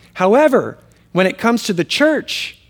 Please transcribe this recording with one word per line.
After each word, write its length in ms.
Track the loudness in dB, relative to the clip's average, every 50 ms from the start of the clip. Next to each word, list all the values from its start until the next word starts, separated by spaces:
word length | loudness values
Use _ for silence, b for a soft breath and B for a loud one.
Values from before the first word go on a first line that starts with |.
| b b b
However, 640 | -2 0 2 4 4 4 4 2 0 0 -2 -8 -14 _ _ b b b b
when 160 | b 0 0
it 100 | 0 -2
comes 240 | -2 -2 0 0 -2 -2
to 80 | -4 -4
the 120 | -4 -4
church 720 | -4 -2 0 2 2 2 0 -4 -6 -10 -10 -10 -12 -14 _ _